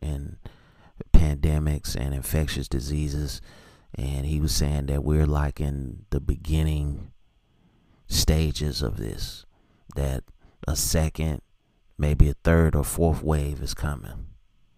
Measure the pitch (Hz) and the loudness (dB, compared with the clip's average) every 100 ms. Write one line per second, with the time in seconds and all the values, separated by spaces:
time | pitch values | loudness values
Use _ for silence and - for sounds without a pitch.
0 | 76 69 71 - - - - _ - - | -8 -6 -8 -14 -18 -20 -20 _ -20 -18
1 | - - 76 71 78 76 76 71 - - | 6 6 8 2 2 2 0 -2 -4 -4
2 | 69 67 - 78 71 69 67 67 69 76 | -4 -6 -2 -2 -2 -4 -4 -4 -4 -4
3 | 73 73 71 - - - - - - - | -4 -4 -6 -8 -14 -20 -20 -20 -16 -8
4 | 67 69 71 78 76 - 71 73 69 71 | -6 -4 -2 -2 0 2 0 0 -2 -2
5 | 73 78 73 73 73 - 71 69 64 - | 2 4 4 2 0 -2 -4 -4 -8 -12
6 | - 67 - - - 78 78 76 73 71 | -6 -4 -2 -4 0 0 2 0 -2 -6
7 | - - _ _ _ _ _ _ _ _ | -10 -18 _ _ _ _ _ _ _ _
8 | - - - 78 78 - 73 - 58 50 | -4 0 2 2 2 -2 -4 -2 -4 -4
9 | 53 50 - - - _ _ _ - 67 | -8 -8 -10 -12 -20 _ _ _ -12 -4
10 | 69 65 - - - - - - - 80 | -4 -4 -10 -20 -20 -10 -6 -2 0 2
11 | 78 - 80 - - _ _ _ _ - | 0 -2 -4 -4 -10 _ _ _ _ -2
12 | 73 71 73 - 82 82 80 76 71 - | 2 6 6 6 4 6 6 2 -2 2
13 | 82 76 76 76 71 67 69 - 76 69 | 2 2 0 0 -2 -6 -6 -4 -4 -6
14 | 50 - - - _ _ _ | -10 -12 -14 -16 _ _ _